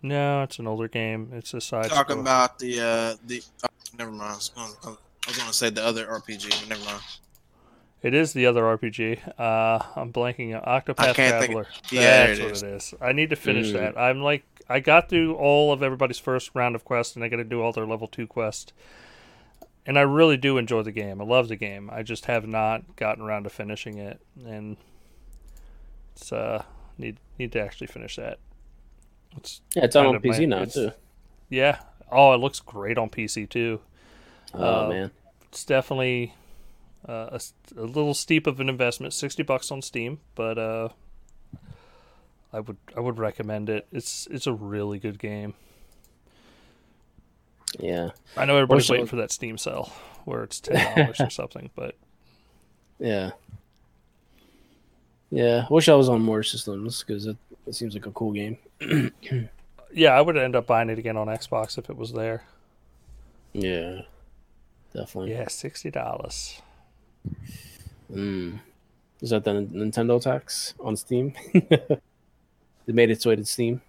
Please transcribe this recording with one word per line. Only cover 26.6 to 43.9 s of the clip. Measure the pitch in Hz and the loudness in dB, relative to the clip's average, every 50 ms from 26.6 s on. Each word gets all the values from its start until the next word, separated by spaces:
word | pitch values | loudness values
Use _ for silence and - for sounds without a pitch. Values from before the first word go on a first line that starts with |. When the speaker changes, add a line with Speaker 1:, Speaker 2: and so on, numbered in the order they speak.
| - - - - - - - | -8 -10 -18 -20 -20 -20 -16
Speaker 1:
need, | - 127 117 101 - _ _ - - | -12 -12 -12 -12 -14 _ _ -12 -10
need | 127 117 117 | -10 -6 -4
to | 117 | -4
actually | 104 98 - - 127 | -6 -6 -8 -14 -16
finish | - - 117 113 107 - | -16 -14 -16 -14 -14 -12
that. | - 117 117 113 - - - - - - - - - - - - - _ _ _ _ _ _ - | -10 -10 -10 -12 -12 -18 -20 -20 -20 -20 -20 -20 -20 -20 -20 -20 -20 _ _ _ _ _ _ -20
It's | - - - - - _ _ - | -18 -18 -18 -18 -18 _ _ 2
Speaker 3:
Yeah, | 175 139 | 4 4
it's | 117 - | 8 8
out | 147 | 8
Speaker 1:
kind | 143 135 | 8 8
Speaker 3:
on | 123 | 4
Speaker 1:
of | 107 | 4
Speaker 3:
P | 104 127 | 2 2
C | 113 127 160 | 2 4 2
Speaker 1:
my, | 156 113 | 2 2
Speaker 3:
now, | 92 92 | 0 0
Speaker 1:
it's, | 113 - | -2 -2
Speaker 3:
too. | 143 117 107 - - - _ _ - _ - _ _ - _ | -2 -2 -2 -4 -8 -20 _ _ -20 _ -20 _ _ -16 _
Speaker 1:
yeah. | 131 127 131 143 135 - - - - - - - | 0 2 2 2 2 0 -6 -20 -20 -20 -14 0
Oh, | 123 131 139 135 131 | 8 10 10 10 10
it | |
looks | 120 123 135 - - | 8 4 0 -4 -6
great | - - - 104 98 104 117 | -14 -12 -12 -10 -6 -2 -2
on | 120 113 107 | -2 -2 -4
P | - - 110 | -6 -8 -6
C | 104 - 113 104 | -6 -6 -8 -8
too. | 101 - 123 117 117 110 107 - _ _ - - - - - - - - - _ - - | -6 -2 -2 -2 -2 -2 -6 -8 _ _ -20 -20 -20 -20 -20 -20 -20 -20 -20 _ -16 -6
Speaker 3:
Oh, | - - 117 113 110 107 | -2 2 2 2 2 0
Speaker 1:
Uh, | 107 | 0
Speaker 3:
man. | 98 92 95 95 - _ _ - _ _ _ _ | -2 -4 -6 -8 -10 _ _ -20 _ _ _ _
Speaker 1:
it's | - - - | -16 -16 -4
definitely, | - 135 131 127 - 139 131 131 127 123 120 120 113 - - - - - - - - - - - - - - - - | 0 0 0 0 0 -2 -2 0 0 0 -2 -4 -6 -10 -20 -20 -20 -20 -20 -20 -20 -20 -20 -20 -20 -20 -20 -16 -12
uh, | 120 113 113 117 | -10 -10 -10 -8
a | - | -10
s-, | 117 - - _ _ _ - - | -12 -12 -14 _ _ _ -20 -14
a | 117 | -12
little | 113 113 127 151 151 147 143 | -10 -6 -2 -2 0 0 0
steep | - - - 170 156 151 | -2 0 2 0 2 2
of | 151 135 135 | 0 -2 -2
an | 139 135 | -4 -4
investment, | 131 123 127 120 120 - 131 127 | -2 0 0 -2 -2 -4 -10 -8
sixty | - - - 139 - - 143 | -8 -6 -6 -6 -6 -6 -2
bucks | 143 135 127 - - | -2 -2 -2 -2 -6
on | 147 135 | -10 -10
Steam, | 131 - - 127 113 120 143 151 _ _ - | -10 -8 -8 -6 -6 -6 -8 -10 _ _ -8
but, | - 117 113 110 117 | -6 -4 -4 -4 -4
uh, | 113 110 110 113 113 117 - _ - - - - - - - - - - - - - - - - - - - - _ _ _ _ _ _ _ _ _ _ - | -4 -4 -4 -4 -6 -8 -10 _ -20 -20 -20 -20 -20 -20 -20 -20 -20 -20 -20 -20 -20 -20 -20 -20 -20 -20 -20 -20 _ _ _ _ _ _ _ _ _ _ -10
I | 110 | -10
would, | 107 113 107 - _ - - | -10 -10 -12 -16 _ -12 -8
I | 117 | -4
would | 120 127 120 | -4 -4 -4
recommend | 110 110 107 - - 110 107 107 107 104 107 | -2 -4 -4 -4 -6 -8 -6 -6 -6 -4 -4
it. | 107 107 - _ | -4 -4 -6 _